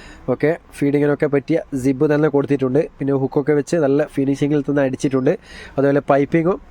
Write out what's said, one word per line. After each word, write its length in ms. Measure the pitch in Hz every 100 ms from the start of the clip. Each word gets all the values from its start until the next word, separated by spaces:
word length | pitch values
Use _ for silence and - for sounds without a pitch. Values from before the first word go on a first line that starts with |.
| - - -
ഓക്കെ, 160 | 123 147 170 - -
ഫീഡിങ്ങിനൊക്കെ 500 | 143 143 147 143 151 143
പറ്റിയ 220 | - 160 - 135
സിബ് 220 | 127 131 151
തന്നെ 160 | 147 151
കൊടുത്തിട്ടുണ്ട്. 480 | 143 135 143 131 131 165 -
പിന്നെ 160 | 139 139
ഹുക്കൊക്കെ 320 | 131 151 135 147
വെച്ച് 180 | 135 175 139
നല്ല 200 | 139 151 -
ഫിനിഷിങ്ങിൽ 440 | 135 139 143 151 139
തന്നെ 140 | 143 135
അടിച്ചിട്ടുണ്ട്. 440 | 131 147 131 131 185 - - - -
അതുപോലെ 240 | 139 143 -
പൈപ്പിങ്ങും 480 | 139 139 165 165 254 -